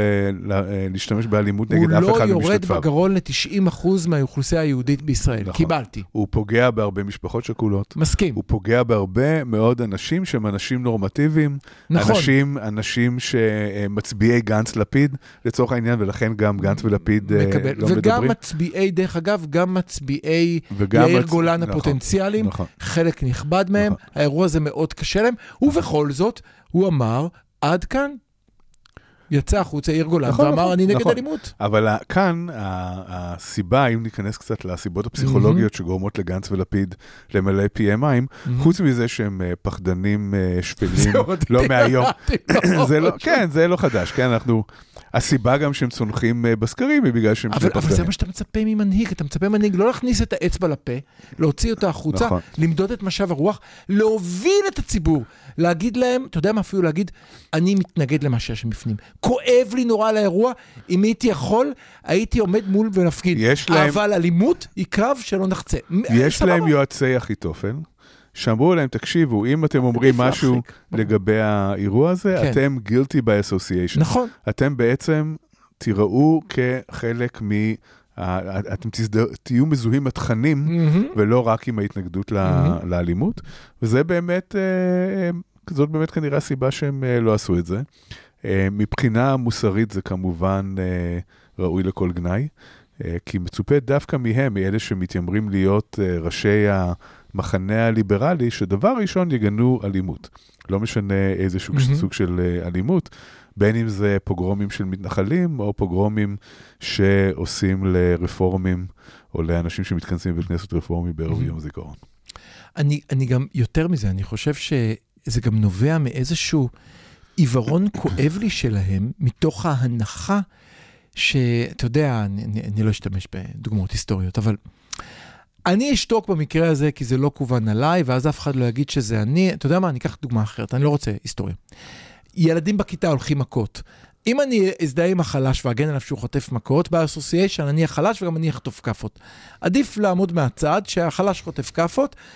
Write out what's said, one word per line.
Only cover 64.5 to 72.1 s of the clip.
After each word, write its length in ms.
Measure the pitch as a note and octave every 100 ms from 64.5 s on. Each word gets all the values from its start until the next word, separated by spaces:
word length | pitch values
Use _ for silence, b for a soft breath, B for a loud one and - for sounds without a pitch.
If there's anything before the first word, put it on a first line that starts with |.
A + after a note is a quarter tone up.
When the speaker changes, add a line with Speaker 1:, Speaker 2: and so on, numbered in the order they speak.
| F4 - -
Speaker 2:
היא 100 | F3
קו 80 | - A3+ C4+
שלא 260 | A3 G3 F#3+
נחצה." 320 | F#3 - C3+ -
מ-, 120 | F3 A#3
Speaker 1:
יש 280 | A#2 C#3 -
Speaker 2:
סבבה. 180 | F#3 F3
Speaker 1:
להם 120 | E3
יועצי 480 | D3 C#3 - C3 B2+
אחיתופל, 560 | - G#2 F2 D2+ G2 C3+ D#3+ _ b b b
שאמרו 400 | - - A2 D#3+
להם, 140 | F3 C3+
"תקשיבו, 580 | - - E3+ D3+ G#2+ A2+
אם 180 | D3+
אתם 200 | D#3 C#3
אומרים 300 | B2+ A#2 C3 B2
Speaker 2:
עדיף 140 | B2
Speaker 1:
משהו 200 | B2+ C3+
Speaker 2:
להפסיק. 180 | B2 A#2+ B B
Speaker 1:
לגבי 480 | A2 G#2 G#2+ F#2+ G#2+
האירוע 720 | G#2+ G#2 G2 G2 G2+ G#2+ D#3+